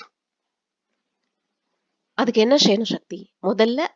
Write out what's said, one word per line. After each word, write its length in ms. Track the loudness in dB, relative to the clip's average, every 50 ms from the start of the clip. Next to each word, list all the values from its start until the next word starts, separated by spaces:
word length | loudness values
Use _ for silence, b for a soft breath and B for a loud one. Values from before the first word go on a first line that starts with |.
| B B _ _ _ _ _ _ _ _ _ _ _ _ _ _ _ _ _ _ _ _ _ _ _ _ _ _ _ _ _ _ _ _ _ _ _ _ _ _ _ _ _
அதுக்கு 260 | -4 -4 -2 0 2
என்ன 140 | 2 4 4
செய்யணும் 280 | 4 4 2 2 0 -2
சக்தி? 480 | -4 -8 -10 -10 -14 -16 -16 -18 -20 _ _ -4
முதல்ல 420 | -4 0 0 0 0 0 -2 -6 -6 -8